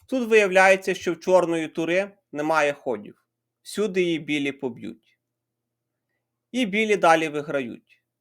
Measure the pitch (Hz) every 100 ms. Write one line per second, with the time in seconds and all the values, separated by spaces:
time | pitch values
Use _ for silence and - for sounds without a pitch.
0 | _ 262 233 220 202 185 190 190 190 180
1 | - 165 - 185 170 165 156 165 165 175
2 | 202 _ _ 147 151 160 147 143 - 107
3 | 104 - _ _ _ _ - - 208 185
4 | 175 160 147 147 139 139 131 117 104 -
5 | _ _ _ _ _ _ _ _ _ _
6 | _ _ _ _ _ 247 233 202 220 202
7 | 170 165 160 147 147 143 120 - _ _
8 | _ _